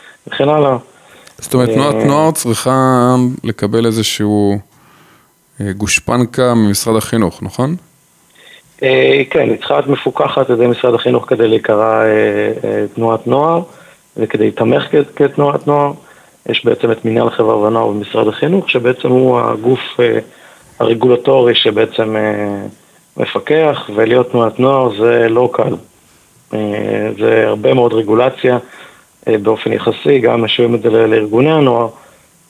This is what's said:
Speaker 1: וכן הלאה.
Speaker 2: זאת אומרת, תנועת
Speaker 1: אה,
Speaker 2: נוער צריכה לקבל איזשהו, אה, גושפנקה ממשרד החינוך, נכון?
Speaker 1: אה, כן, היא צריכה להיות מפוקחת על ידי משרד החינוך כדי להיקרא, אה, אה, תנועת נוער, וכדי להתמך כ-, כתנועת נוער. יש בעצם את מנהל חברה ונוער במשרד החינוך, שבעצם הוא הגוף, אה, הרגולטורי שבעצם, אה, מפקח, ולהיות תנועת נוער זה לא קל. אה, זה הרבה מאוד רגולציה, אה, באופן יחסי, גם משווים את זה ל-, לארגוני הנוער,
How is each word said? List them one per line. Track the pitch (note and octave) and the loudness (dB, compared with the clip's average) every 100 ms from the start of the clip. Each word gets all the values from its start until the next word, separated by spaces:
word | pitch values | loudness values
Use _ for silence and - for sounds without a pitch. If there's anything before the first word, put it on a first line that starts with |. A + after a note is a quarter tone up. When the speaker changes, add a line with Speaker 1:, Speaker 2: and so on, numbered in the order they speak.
| - - - | -20 -20 -14
Speaker 1:
וכן | - C#3 | 0 2
הלאה. | D3+ C#3+ B2 - _ - - - - | 4 2 0 -6 _ -20 -20 -20 -18
Speaker 2:
זאת | - | -4
אומרת, | B2+ A#2+ | 0 0
תנועת | A2 C#3+ | 0 0
Speaker 1:
אה, | B2 | 0
Speaker 2:
נוער | C#3+ C#3+ D#3 | 0 2 0
צריכה | D#3 B2 A2 C3 C3 C3 B2+ B2 B2+ B2 C3 | 0 -4 -2 0 2 2 2 2 2 0 -2
לקבל | A#2 A2 G2+ A#2 A#2 | -8 -4 -2 0 0
איזשהו, | A2 G#2 - G#2 G#2 G2+ G2+ - _ _ _ _ _ _ _ _ - | -2 -4 -2 0 2 0 -2 -8 _ _ _ _ _ _ _ _ -10
אה, | G2+ | -8
גושפנקה | G2 G#2 - - A#2+ B2 - B2 | -6 -4 -4 -2 0 0 0 2
ממשרד | A#2 G#2+ F#2+ A#2 A2 | 4 2 0 0 -2
החינוך, | - A#2 F2+ - | 0 -2 -2 -4
נכון? | G2+ - C3+ F3+ _ _ _ _ _ _ - - _ _ | -10 -4 -4 -4 _ _ _ _ _ _ -20 -20 _ _
Speaker 1:
אה, | C3+ C3 C3 C#3 C3 | 0 2 2 2 0
כן, | E3 A#2 | 0 0
היא | A2 | -2
צריכה | - | -2
להיות | C#3 C3+ | -2 0
מפוקחת | C3+ C3+ C#3 C#3+ - B2+ | -2 -2 -2 -2 0 0
על | A#2+ | 2
ידי | A#2+ | 2
משרד | A#2 B2+ | 2 0
החינוך | A#2+ B2 B2 - | 0 0 -2 -2
כדי | A#2 A2+ | 0 2
להיקרא, | A2 G#2+ G#2+ A2 A2 | 2 0 0 2 2
אה, | A2 G#2+ G#2+ G#2 G#2 A2 | 2 2 0 0 -2 -4
אה, | A2 G#2 G#2 | -4 -4 -4
תנועת | - A2+ A2+ A#2+ | -4 -2 -2 0
נוער, | C3 D#3 E3+ F3 - - _ _ - | 0 2 0 -4 -18 -20 _ _ -6
וכדי | A2 G#2+ | -4 0
להתמך | G#2+ G#2+ A#2 C#3 - | -2 0 0 0 0
כ-, | D#3 C#3 - | -2 -2 -2
כתנועת | C#3+ C#3 C#3+ C#3+ - | -2 0 0 0 0
נוער. | D3 C#3+ D3 - - _ _ - | 0 0 -4 -20 -20 _ _ -8
יש | A#2 | -2
בעצם | A#2 A2+ A#2 | -2 0 -2
את | A2+ | -2
מנהל | A#2 A2+ A#2 | -2 0 0
חברה | - A2 A2 | 0 0 2
ונוער | G#2+ A2+ A2 | 2 0 0
במשרד | G#2 G2+ A2 G#2+ | -4 -4 -2 -2
החינוך, | - D3 F#3+ - | -2 0 0 0
שבעצם | C3 A#2+ B2+ C3 | -2 -2 -2 0
הוא | B2+ C3 B2 | 2 2 2
הגוף, | A#2 A2 A#2 B2+ - - | 0 -2 0 -2 -4 0
אה, | A#2+ A2 - - - - - - | 0 0 -6 -20 -20 -20 -20 -4
הרגולטורי | A2+ A#2 B2 B2 C#3 C3+ B2 | -2 2 2 2 2 2 4
שבעצם, | A2+ A#2 G#2+ G#2+ - A2 G#2+ | 2 0 0 -2 -2 -4 -2
אה, | G#2+ G#2 G#2 G2+ G2+ - _ _ _ - | -2 -4 -6 -8 -10 -16 _ _ _ -8
מפקח, | A#2 - - D3+ D#3 C#3 - | -6 -6 -2 0 0 -2 -6
ולהיות | G#2 A2 B2 B2 | -2 2 2 2
תנועת | B2 A2+ A2+ | 0 0 2
נוער | B2+ C#3 B2+ G2+ | 2 2 0 2
זה | A#2 A#2+ A2+ | 2 2 2
לא | A2+ B2 | 2 0
קל. | B2 - E2+ - _ _ _ _ _ _ | 0 -2 -4 -12 _ _ _ _ _ _
אה, | G#2+ G#2 G#2 G#2 G#2+ G#2+ G2+ | -6 -4 -4 -4 -2 -4 -2
זה | A2+ A2+ A2 | 2 2 2
הרבה | G#2+ C3 | 0 2
מאוד | C3 A#2+ | 2 2
רגולציה, | A2 G#2 A2 B2+ - B2+ B2 - - - - _ _ - | 0 0 2 2 0 0 0 -4 -20 -20 -20 _ _ -2
אה, | A2 | 0
באופן | G2+ A2 A2+ | 0 -2 -2
יחסי, | G#2+ A#2 A2 D3+ C#3+ | -2 -2 -2 0 2
גם | A#2 A#2 | 2 0
משווים | A2+ - A#2+ | -2 0 0
את | A#2 | 0
זה | A2+ | 0
ל-, | A2 A2 | 2 2
לארגוני | A2 G#2+ A2+ D3 | 2 2 2 2
הנוער, | D#3+ C#3 A#2 A#2 - - _ _ _ | 2 2 2 -2 -8 -20 _ _ _